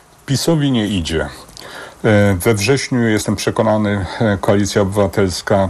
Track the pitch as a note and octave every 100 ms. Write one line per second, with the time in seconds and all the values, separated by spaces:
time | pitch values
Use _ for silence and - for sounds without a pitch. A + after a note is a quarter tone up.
0 | _ _ - C3 - D#3+ C#3+ A#2+ G#2 F#2+
1 | D#2+ D#2+ C#2 - - - - - - -
2 | A#2 G#2 G2+ F#2 A2+ G#2+ G#2+ C#3 - B2+
3 | A#2 G#2 - G2 - G#2+ A2 G#2+ G#2 G2+
4 | F2+ - A2 G2 - G#2 G2 G#2+ G2 G#2
5 | G2 A2 F#2+ - - G2